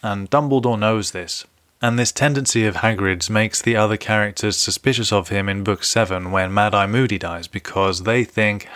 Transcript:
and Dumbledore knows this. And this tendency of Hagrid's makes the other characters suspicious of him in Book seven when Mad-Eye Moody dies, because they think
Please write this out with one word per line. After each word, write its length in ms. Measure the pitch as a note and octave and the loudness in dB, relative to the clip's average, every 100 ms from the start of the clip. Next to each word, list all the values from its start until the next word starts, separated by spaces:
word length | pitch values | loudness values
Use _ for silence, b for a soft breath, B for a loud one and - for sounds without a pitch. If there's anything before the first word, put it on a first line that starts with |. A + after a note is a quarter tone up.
and 260 | A2 G2 G2 | -6 -6 0
Dumbledore 480 | C#3+ D3 C3+ B2 G#2+ | 0 2 2 2 2
knows 340 | G#2+ A2 G2 | 2 0 -2
this. 340 | F#2 E2+ - - _ _ _ | -8 -8 -10 -12 _ _ _
And 200 | A#2+ A#2+ | 0 2
this 120 | A#2+ | 0
tendency 540 | - C#3+ C#3 C3 A#2+ G#2+ | 0 0 2 0 2 0
of 120 | - | 2
Hagrid's 520 | A2+ G2 F#2+ F#2 - | 0 0 0 -2 0
makes 320 | G#2+ A2 - | 0 0 0
the 140 | A#2 A2 | 0 2
other 220 | G#2+ G#2+ | 2 0
characters 600 | - G#2+ G#2 - G#2 - | 0 0 0 -2 -2 0
suspicious 560 | - - C3+ A#2+ G#2+ | -2 -2 0 0 2
of 160 | G#2 F#2 | 0 0
him 180 | G2+ G2 | -2 -2
in 160 | G2 | -2
Book 200 | G2+ G2 | -2 -2
seven 480 | - A#2 G2+ F#2 F2+ | 0 0 0 -2 -2
when 200 | F#2+ F#2 | -2 2
Mad-Eye 360 | G2+ G#2 G2+ G2+ | 2 2 2 2
Moody 320 | A#2+ B2 F#2+ | 2 0 -2
dies, 280 | F2 E2+ - | -4 -8 -10
because 540 | G2+ - F#2+ G2 F2 | -10 -4 0 0 0
they 220 | F#2+ A#2+ | 0 0
think 440 | A2 - G#2+ G2+ - | 0 0 0 0 -8